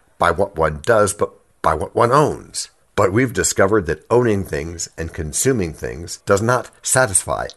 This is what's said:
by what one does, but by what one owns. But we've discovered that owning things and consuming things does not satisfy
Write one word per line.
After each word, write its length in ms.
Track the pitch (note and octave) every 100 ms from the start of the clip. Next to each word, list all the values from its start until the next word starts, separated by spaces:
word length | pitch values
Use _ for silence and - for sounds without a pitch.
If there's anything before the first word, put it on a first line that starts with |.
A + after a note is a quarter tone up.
| _ -
by 120 | E2+
what 240 | E2+ G2
one 280 | D#2+ D#2+ D2+
does, 320 | A#2+ A2 G2+
but 180 | - G2+ - _ _
by 100 | D#2+
what 220 | D#2+ -
one 180 | A2 A#2
owns. 560 | C#3 C3+ D2 - - - _ _
But 160 | - G2+
we've 220 | G#2 C3
discovered 540 | F2+ D#2+ - G2 G#2+ D#2+
that 180 | D2+ -
owning 340 | A#2+ A#2+ G2
things 460 | F2+ D2 E2 E2+ - -
and 160 | E2
consuming 580 | - D#2 - C3 B2 E2+
things 460 | - B1 C2+ F2 - -
does 160 | G2+
not 280 | A2+ B2 - _
satisfy 640 | - C3 B2+ F#2 - B1 B1